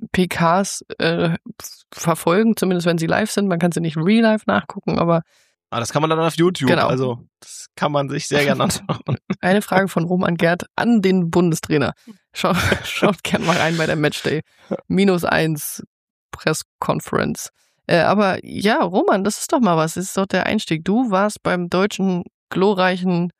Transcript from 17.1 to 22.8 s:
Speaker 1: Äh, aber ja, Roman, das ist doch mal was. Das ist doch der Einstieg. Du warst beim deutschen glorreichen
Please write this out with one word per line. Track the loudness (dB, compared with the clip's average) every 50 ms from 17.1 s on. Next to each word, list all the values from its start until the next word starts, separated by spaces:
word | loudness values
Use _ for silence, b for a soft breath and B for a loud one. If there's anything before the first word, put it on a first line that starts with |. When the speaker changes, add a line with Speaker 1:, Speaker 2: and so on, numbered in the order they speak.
| -2 -2 -2 -2 -4 -6 -10 -14 _ _ _ _ _ _ _
Speaker 1:
Äh, | 0 0 2
aber | 2 2 2 2 2 0 0 -4 -6
ja, | -10 -8 -2 0 0 2 0 0
Roman, | 0 0 0 2 2 2 0 0
das | -2 -4 -6
ist | -4 -2 0
doch | 2
mal | 4 4 4 2
was. | 0 0 -2
Das | -6 -8
ist | -6 -4 -4
doch | -2
der | -2 0 -2 0
Einstieg. | 0 -2 -2 -2 -2 -4 -4 -2
Du | 0 0 0 0 0
warst | 0 0 0 -2 -4 -4 -4
beim | -2 -2 -2 -2 -2
deutschen | 0 0 0 0 0 -2 -2 -2 -2 -2 -6 -8 _ _ _ -8
glorreichen | -2 0 2 2 2 2